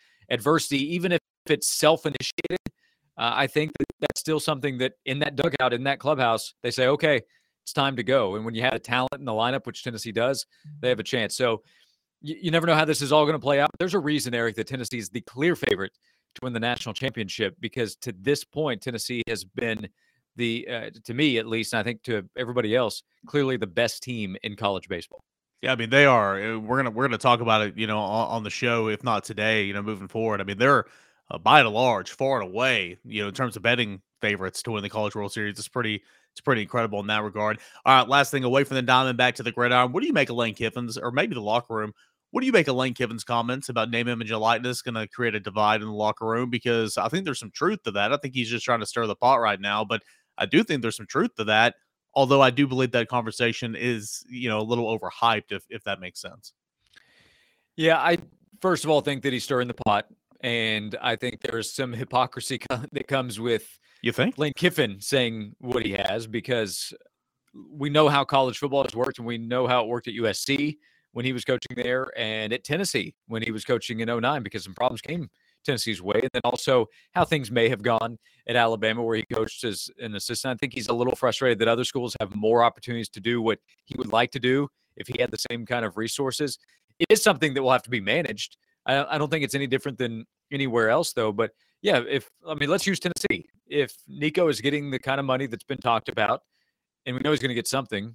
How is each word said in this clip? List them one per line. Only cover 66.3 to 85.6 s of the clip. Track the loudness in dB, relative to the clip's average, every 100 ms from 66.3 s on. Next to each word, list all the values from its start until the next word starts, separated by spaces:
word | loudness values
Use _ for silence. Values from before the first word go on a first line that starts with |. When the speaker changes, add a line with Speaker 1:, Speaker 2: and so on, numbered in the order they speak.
| -6 -2 -2 -2 -4 -10 -14 _ _ _ _ _
Speaker 1:
we | -20 -16 -6 2
know | 6 6
how | 6
college | 4 2 2 0
football | -2 0
has | 0
worked, | 0 -2 -4
and | -8
we | -6
know | -4 0 2
how | 2
it | 2
worked | -2 -6
at |
U | -2 0
S | 0
C | -2 0 -2 -6 _ _ _
when | -6 -4
he |
was | -4
coaching | -2 -2 -4 -6
there, | -2 -2 -4 -6
and | -4 -4 -4
at | -6
Tennessee | -4 -4 -2 -2 -4 -10 -10
when | -6
he | -4
was | -4
coaching | -2 -2 -2 -6
in | -4
oh | -2
nine, | -2 -2
because | -4 -10
some | -10
problems | -2 -2 -2
came | -8 -8 -8 _ _ _
Tennessee's | -4 -2 -2 -4
way, | 0 0
and | 0
then | 0
also | -2 0 2 2 2 _ _
how | 0
things | 0 0 0
may | 2 2
have | 2
gone | 2 2 0 -6 _ _ -2
at |
Alabama, | 2 2 2 0 0
where | 0 -2
he | -2
coached | -2 -2 -4
as | -6 -6 -10 -12
an | -10
assistant. | -8 -6 -4 -4
I | -4
think | -6
he's | -6 -2
a |
little | 0 0 2
frustrated | 0 2 2 4
that | 2
other | 2
schools | 0 -4 -6 -6
have | -6 0
more | 4 6
opportunities | 6 2 -6 -8 -8
to | -6
do | -2 0
what | 2 0 _ _
he | -12 -8
would | 0
like | 2 2
to | 0
do | 2 2 0 _ _ -16
if | -8
he | -4
had | -4
the | -4 -6
same | -8